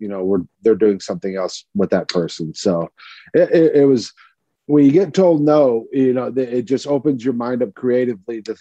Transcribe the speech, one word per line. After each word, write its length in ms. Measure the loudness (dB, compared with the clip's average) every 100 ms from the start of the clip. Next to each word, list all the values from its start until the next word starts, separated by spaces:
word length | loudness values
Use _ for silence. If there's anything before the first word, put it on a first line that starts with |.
you 100 | -10
know, 140 | -6
we're, 180 | -2 -2 -2 _
they're 120 | 0 2
doing 240 | 2 0
something 360 | -4 -8 -8 -6
else 300 | -6 -8 -10
with 180 | -4 0
that 180 | -2 -2
person." 440 | -4 -4 -6 -10
So 360 | -6 -2 -2 -4 _ -20 -20 -4
it, 160 | 0 2
it, 240 | 4 4 4
it 80 | 4
was, 260 | 2 -2 _ _ _ _ _ -2
when 200 | 4 4
you 60 |
get 220 | 4 0
told 280 | 2 2 4
no, 460 | 2 4 4 0 -2
you 180 | -2 0
know, 180 | 0 -4
th-, 200 | -4 -4
it 140 | -4
just 240 | -2 -4 -2
opens 360 | -4 -2 -2
your 100 | -4
mind 300 | -4 -4 -4
up 100 | -6
creatively 680 | -6 -2 0 -2 -6 -10 -12
to, 140 | -10 -8